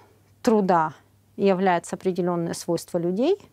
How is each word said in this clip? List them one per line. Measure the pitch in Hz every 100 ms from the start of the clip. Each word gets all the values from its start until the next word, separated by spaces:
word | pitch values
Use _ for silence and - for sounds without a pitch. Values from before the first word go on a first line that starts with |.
| - _ _ _
труда | - 214 190 170 160 - _ _ _ -
является | 196 185 190 170 - 185
определённое | 190 180 180 175 170
свойство | 180 - 165 - 180
людей | 175 190 285 403 -